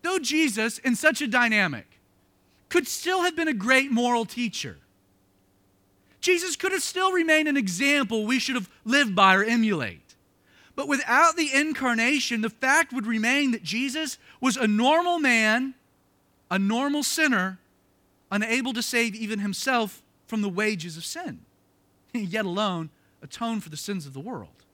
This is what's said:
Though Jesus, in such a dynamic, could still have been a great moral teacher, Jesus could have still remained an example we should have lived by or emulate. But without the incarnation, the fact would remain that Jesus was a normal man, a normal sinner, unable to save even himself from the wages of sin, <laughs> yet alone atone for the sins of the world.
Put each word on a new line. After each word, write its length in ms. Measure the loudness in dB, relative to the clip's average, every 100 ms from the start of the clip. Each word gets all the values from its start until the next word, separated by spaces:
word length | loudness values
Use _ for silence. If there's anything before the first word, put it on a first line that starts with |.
Though 160 | -2 -2
Jesus, 580 | 0 0 0 0 -4 -2
in 180 | -2
such 260 | 2 2 0
a 60 | 0
dynamic, 720 | 2 2 2 0 -4 -12 _ _ _ _ _ _ _ _
could 180 | 0 0
still 360 | -6 -2 0
have 120 | 0
been 120 | 0 -2
a 60 |
great 380 | -2 4 2 4
moral 340 | 0 2 0
teacher, 520 | -2 -4 -6 -6 -12 -14 _ _ _ _ _ _ _ _ _ _ _ _ _ _
Jesus 340 | 0 0 0
could 160 | -4 -2
have 120 | -2
still 280 | -4 0 0
remained 360 | 2 4 2 2
an 100 | 0
example 680 | -2 0 0 2 0 -2
we 140 | 0 0
should 160 | 0
have 140 | -4 -6 _
lived 300 | 0 2 2
by 200 | 6 6
or 80 | 6
emulate. 720 | 4 2 2 0 -4 -8 _ _ _ _ _ _ _
But 120 | -8 -2
without 480 | -2 2 4 4
the 160 | 2 0
incarnation, 920 | 2 0 -2 -2 0 2 0 0 -2
the 80 | -4
fact 440 | -2 2 2 2
would 140 | -4 -2
remain 440 | 0 0 2 0
that 120 | -2
Jesus 540 | -4 -4 -4 -4 -6 -10 -18 -2
was 160 | -2
a 120 | 2 2
normal 500 | 4 4 4 2 2
man, 560 | 4 4 4 2 -2 -8 _ _ _ _ _ _ _
a 80 | -2
normal 440 | 0 0 0 0
sinner, 560 | -2 0 2 2 0 -6 _ _ _ _ _ _ _
unable 420 | -4 0 -2 -2
to 100 | -4
save 320 | -2 0 0
even 240 | -2 -6 -4
himself 640 | -4 -4 0 0 0 -6 _ _ -6
from 140 | -2
the 80 | -2
wages 460 | 0 -2 -2 -8
of 100 | -12
sin, 340 | -12 -10 -10 -12 _ _ _ _
<laughs> 340 | _ _ _
yet 320 | -6 -4 -4
alone 460 | -2 -2 -2 -2 -8 _ _ _
atone 380 | -20 -10 -6 -6
for 100 | -8
the 80 | -12
sins 280 | -8 -8
of 80 | -8
the 60 | -14
world. 440 | -12 -12 -14 _ _